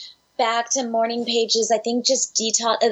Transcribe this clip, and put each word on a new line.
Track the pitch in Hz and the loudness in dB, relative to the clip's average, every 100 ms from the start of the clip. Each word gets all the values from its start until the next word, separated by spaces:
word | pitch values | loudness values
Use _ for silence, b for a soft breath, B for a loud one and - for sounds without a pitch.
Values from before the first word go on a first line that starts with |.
| B B _ - | B B _ -2
Back | 226 233 233 | 0 0 -2
to | 277 240 | -4 -2
morning | 226 226 240 233 | 0 0 -2 -2
pages, | 233 226 226 220 | 0 2 0 2
I | 220 | 0
think | 233 240 240 | 0 -2 0
just | 262 - - | 0 0 -2
detox. | 220 - 233 - 233 | 0 0 0 2 2